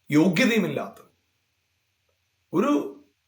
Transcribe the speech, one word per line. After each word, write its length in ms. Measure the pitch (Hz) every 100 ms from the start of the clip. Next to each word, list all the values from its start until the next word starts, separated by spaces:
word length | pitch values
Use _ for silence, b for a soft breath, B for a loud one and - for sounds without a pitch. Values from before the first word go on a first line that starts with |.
| -
യോഗ്യതയുമില്ലാത്ത, 920 | 147 180 170 247 226 170 135 - - - _ _ _ _ _ _ _ _ _ _ _ _ _ _
ഒരു, 520 | 160 269 294 - - _ _